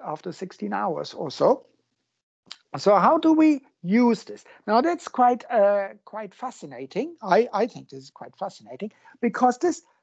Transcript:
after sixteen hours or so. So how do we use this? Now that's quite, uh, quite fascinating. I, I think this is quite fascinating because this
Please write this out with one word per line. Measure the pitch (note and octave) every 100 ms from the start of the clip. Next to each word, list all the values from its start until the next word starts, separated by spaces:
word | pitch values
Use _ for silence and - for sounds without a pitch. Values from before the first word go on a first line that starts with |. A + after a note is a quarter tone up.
| F#3+
after | D#3 F3+
sixteen | E3 F#3 - G#3
hours | G3+ G3+ D3 D3
or | - D#3+
so. | - D#3+ B3+ _ _ _ _ _ _ _ _ - - _ C#3+
So | G3 G3+
how | G3+ D#4+
do | D#4+
we | D#4 D#4 C#4+ _ _
use | E3+ G#3+ A#3+ A3+
this? | - G#2 - - -
Now | A3
that's | D#4 F4 -
quite, | - B3 B3 -
uh, | B3 G3+ G3+ G3 G#3 -
quite | G#3 G#3+ -
fascinating. | B3+ - D#3 B2+ C3+ F#3 D4+ E4+
I, | G#3 F#3 A#3
I | G3+ A3
think | - C3+
this | C3+
is | C3+
quite | - - -
fascinating | G3 - D3 C3 G#3 _ _ -
because | A#3+ - B3 B3
this | F4 - _ _